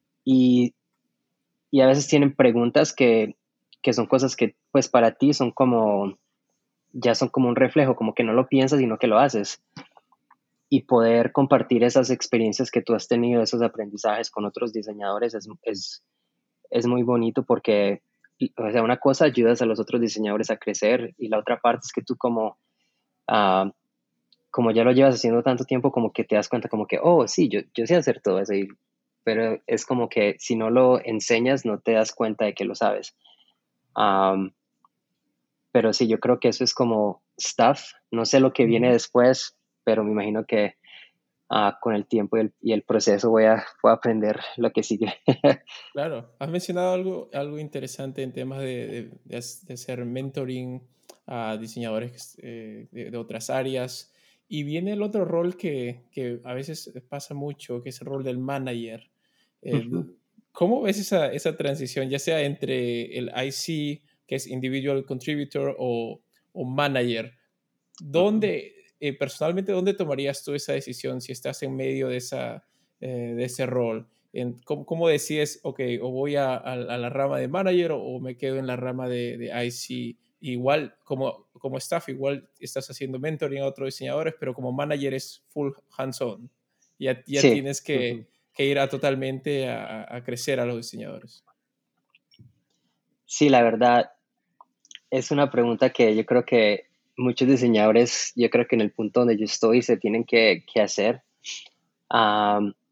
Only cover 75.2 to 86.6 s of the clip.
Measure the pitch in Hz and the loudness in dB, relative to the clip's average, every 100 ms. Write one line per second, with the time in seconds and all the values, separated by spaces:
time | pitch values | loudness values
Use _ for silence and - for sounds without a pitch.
75.2 | - 151 147 - 147 131 123 120 127 127 | -2 -4 -4 -6 -12 -6 -6 -4 -6 -6
76.2 | 143 143 135 127 - 127 - 120 120 135 | -2 -2 -2 -4 -6 -8 -8 -6 -6 -4
77.2 | 139 139 127 180 190 180 170 139 123 127 | -2 -2 -4 -2 0 0 0 -4 -6 -10
78.2 | 127 123 135 135 131 123 127 127 127 123 | -10 -8 -6 -4 -4 -6 -6 -6 -6 -6
79.2 | 120 117 117 120 120 123 - 127 120 - | -6 -8 -8 -6 -6 -8 -12 -10 -10 -14
80.2 | _ _ 131 123 131 151 131 _ - 131 | _ _ -10 -4 0 0 -2 _ -10 -6
81.2 | 131 - _ _ 135 131 - 170 - 135 | -6 -8 _ _ -10 -10 -6 -8 -6 -6
82.2 | 139 139 _ _ 143 135 131 127 135 131 | -6 -6 _ _ -12 -10 -10 -12 -10 -8
83.2 | 151 151 147 139 139 139 135 - 131 143 | -8 -6 -6 -4 -6 -6 -10 -8 -6 -4
84.2 | 160 - 131 123 127 131 147 147 139 131 | -6 -6 -10 -8 -8 -6 -4 -4 -4 -6
85.2 | - - _ 147 139 139 _ - 135 - | -10 -20 _ -6 -6 -8 _ -10 -10 -6
86.2 | 123 101 123 _ | -8 -8 -18 _